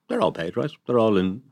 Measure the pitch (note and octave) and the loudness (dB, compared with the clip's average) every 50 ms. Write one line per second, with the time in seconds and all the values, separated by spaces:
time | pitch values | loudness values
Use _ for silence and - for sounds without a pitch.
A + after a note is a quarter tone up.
0 | _ - A#3+ B3 A3 - - - E2 F2 - A#2 C3+ D3 - - _ - B2 A#2+ | _ -6 -2 0 0 0 0 -2 -6 -6 -4 -4 -6 -6 -8 -10 _ -2 2 2
1 | A2 A2 G#2 F#2 F#2 F#2 F#2+ B2 - _ | 4 4 4 2 2 0 -2 -6 -12 _